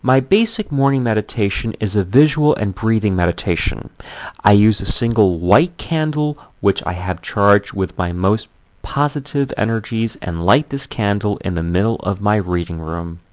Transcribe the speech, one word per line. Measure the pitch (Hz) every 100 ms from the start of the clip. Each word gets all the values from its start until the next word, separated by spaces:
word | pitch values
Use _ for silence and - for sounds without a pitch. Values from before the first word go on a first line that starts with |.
My | 127 135
basic | 131 208 226 - 202
morning | 139 139 139
meditation | 120 107 104 - 101 - 113 -
is | 104
a | 101
visual | 92 120 151 151 151
and | - 101
breathing | - 110 110 101
meditation. | 92 87 85 - 85 - 57 - _ - - - -
I | -
use | 104 107 104
a | -
single | - 117 113 98 85
white | 87 107 175 -
candle, | - 160 156 147 151 147 - _
which | 101 - -
I |
have | 87 92 87
charged | - 107 101 101 -
with | 95 92 -
my | 87
most | 87 92 107 - _ _ _
positive | - - 143 147 139 143 135 -
energies, | 110 113 107 113 113 -
and | - 85 85
light | 127 151
this | 139 -
candle | - 101 101 104 101
in | 95
the | 87
middle | 85 87 107 113
of | - 98
my | 104 107
reading | 90 90 85 82
room. | 80 85 85 85 _